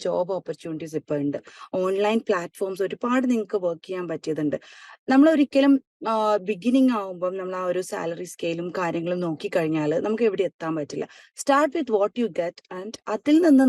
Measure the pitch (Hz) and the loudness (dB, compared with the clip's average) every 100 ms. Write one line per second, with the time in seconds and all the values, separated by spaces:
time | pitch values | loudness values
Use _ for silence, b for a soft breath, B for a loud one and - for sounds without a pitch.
0 | 180 175 180 185 - 156 170 156 160 151 | -2 -2 -2 -4 -8 -12 -10 -10 -8 -8
1 | - 147 143 139 B B B 185 185 196 | -4 -2 -2 -4 B B B -2 -2 0
2 | 208 220 - 190 170 - 196 190 185 - | 0 0 0 -2 -2 -8 -8 -4 -4 -4
3 | 240 254 254 233 190 208 180 165 - 185 | -2 0 2 -2 -2 -4 -2 -6 -8 -8
4 | 175 160 - 151 151 - B B B B | -6 -6 -6 -2 -2 -4 B B B B
5 | - 262 311 311 277 269 277 277 - _ | 2 6 6 6 4 4 4 4 0 _
6 | 220 220 214 208 185 190 226 262 262 226 | -2 0 2 0 -2 -2 2 4 4 2
7 | 196 180 185 190 185 185 185 180 185 196 | -4 -4 -4 -4 -6 -4 -2 -4 -4 -6
8 | 170 170 180 - 170 165 175 175 170 165 | -6 -8 -10 -6 -6 -4 -6 -4 -4 -2
9 | 170 180 175 151 202 185 160 156 151 165 | -2 -2 -4 -4 -2 -2 0 0 0 0
10 | 202 220 226 190 175 - 165 160 147 147 | -2 0 0 0 -4 -4 -6 -6 -6 -8
11 | - B B - - 277 302 339 262 214 | -10 B B -6 2 2 2 -2 -2 0
12 | 202 247 220 160 170 - _ 185 202 - | 0 0 -4 -2 -6 -8 _ -12 -12 -14
13 | - 214 294 311 339 269 | -8 -4 4 6 8 8